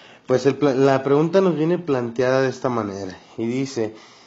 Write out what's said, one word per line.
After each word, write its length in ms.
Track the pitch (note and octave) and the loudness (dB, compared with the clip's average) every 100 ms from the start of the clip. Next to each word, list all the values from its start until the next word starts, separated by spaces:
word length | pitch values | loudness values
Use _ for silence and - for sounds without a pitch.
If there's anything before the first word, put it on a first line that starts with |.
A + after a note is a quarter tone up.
| - - - | -20 -14 -2
pues 180 | C3 C#3 | 0 2
el 100 | C3+ | 2
pla-, 200 | C#3+ B2+ | 2 4
la 280 | C#3 C3+ | 4 2
pregunta 380 | C#3 C#3+ E3 F#3 | 2 2 2 2
nos 160 | F#3+ D3+ | 2 2
viene 200 | D#3+ F3 | 0 -2
planteada 640 | F3 C3 A#2+ A#2 B2+ C3 | -2 -2 -2 -2 0 2
de 60 | C3 | 0
esta 220 | B2 C3 | -2 -4
manera 480 | A#2 G#2 G2 G2 F2 - - | -2 -4 -6 -10 -12 -14 -8
y 80 | A2+ | -4
dice, 500 | B2+ C3+ - A2 A2 - - | -4 -4 -4 -6 -8 -20 -20